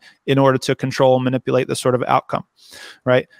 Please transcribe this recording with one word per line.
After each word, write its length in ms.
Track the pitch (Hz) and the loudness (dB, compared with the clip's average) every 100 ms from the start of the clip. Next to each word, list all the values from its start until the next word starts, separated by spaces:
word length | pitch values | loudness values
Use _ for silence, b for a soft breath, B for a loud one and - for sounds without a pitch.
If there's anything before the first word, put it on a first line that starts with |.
| b b - | b b -2
in 100 | 135 | 2
order 200 | 135 131 | 2 2
to 160 | - 135 | -2 -4
control 400 | 131 - 135 127 | -6 0 2 2
and 80 | |
manipulate 440 | 127 127 - 127 - | 0 -4 -2 -2 -2
the 80 | 135 | -4
sort 200 | 131 123 | -2 -2
of 80 | |
outcome, 420 | - 131 - - - _ B B B B 127 | 0 -2 -2 -10 -10 _ B B B B 0
right? 220 | 127 - | 0 -2